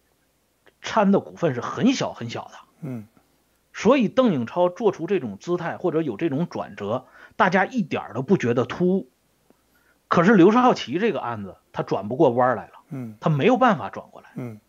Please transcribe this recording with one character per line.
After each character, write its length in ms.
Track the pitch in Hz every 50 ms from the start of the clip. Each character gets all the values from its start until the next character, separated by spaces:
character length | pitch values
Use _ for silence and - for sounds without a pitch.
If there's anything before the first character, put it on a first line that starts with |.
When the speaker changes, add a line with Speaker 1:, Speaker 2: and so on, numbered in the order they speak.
| _ _ _ _ _ _ _ _ _ _ _ _ _ _ _ _
Speaker 1:
掺 300 | - - - 226 208 190
的 80 | 196 160
股 160 | - - 90
份 180 | - - 160 127
是 80 | 120
很 320 | - - - 113 151 247 262
小 200 | - 131 92 -
很 160 | - 120 117
小 160 | 113 113 -
的。 80 | - - - - _ _ _
Speaker 2:
嗯。 260 | - 143 127 113 101 - _ _ _ _ _ _ _ _ _ _ _ _ -
Speaker 1:
所 240 | - - 196 269 294
以 120 | 226 180
邓 240 | - 262 262 233 170
颖 120 | 131 117
超 240 | - - 175 180 180
做 220 | 180 - 240 202
出 160 | - - 160 170
这 120 | 202 180
种 180 | 139 110 98 -
姿 180 | - 165 175 175
态 200 | 165 165 120 101
或 140 | - 175
者 100 | 147 156
有 160 | 165 143 104 -
这 120 | 160 165
种 180 | 135 131 202 -
转 280 | - 214 - - -
折， 320 | - 101 98 113 131 - _ _ - - - _
大 140 | - 214 190
家 160 | 170 190 196
一 160 | - 262 254
点 200 | 180 - 127 101
儿 120 | - - -
都 80 | 123
不 160 | 131 - 196 -
觉 160 | - 117 120
得 120 | 127 117
突 320 | - - - 175 180 190 190
兀。 120 | - - _ _ _ _ _ _ _ _ _ _ _ _ _ _ _ _ _ _ _ _
可 180 | - 180 165
是 100 | 196 233
刘 160 | 190 165 202
少 220 | 214 247 247 254 190
奇 260 | - - 113 127 175
这 140 | 220 226 156
个 80 | 127
案 220 | - 120 117 107 101
子， 120 | 92 85 - _ _
他 120 | - - 123
转 260 | - - 104 98 104
不 80 | 123 139
过 140 | 165 131
弯 180 | 117 123 123 131
儿 60 | 120
来 100 | 101 85 -
了。 60 | - - _ _
Speaker 2:
嗯。 260 | 151 135 123 113 107 -
Speaker 1:
他 80 | - 170
没 160 | 151 139 135
有 120 | 214 262 214
办 200 | 254 247 202 135
法 120 | 104 95
转 200 | - 101 - -
过 120 | - -
来。 80 | - - _
Speaker 2:
嗯。 240 | - 131 120 110 104 _